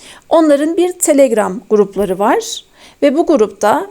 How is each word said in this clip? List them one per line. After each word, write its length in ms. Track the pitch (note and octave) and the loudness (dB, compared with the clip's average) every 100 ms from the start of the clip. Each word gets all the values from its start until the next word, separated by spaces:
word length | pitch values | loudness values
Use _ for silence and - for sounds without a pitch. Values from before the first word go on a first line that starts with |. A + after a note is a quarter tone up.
| - - - | -20 -20 -2
Onların 480 | D#4+ D#4+ C#4 D#4 F4 | 2 4 2 0 -2
bir 160 | F4+ | -2
Telegram 680 | F4+ - C#4+ C4+ A3 G3 F#3 - | -2 0 2 2 2 -4 -6 -2
grupları 480 | G#3+ G3+ G3 G3+ F#3 | 0 0 -2 -4 -2
var 460 | G#3+ G4+ A4 - - _ - - | 0 -2 -4 -12 -16 _ -20 -2
ve 120 | C#4+ | -2
bu 120 | C#4 E4+ | 0 0
grupta 600 | C#4 G#3 - G#3 C#4 G4 | 0 0 -2 -2 -2 -4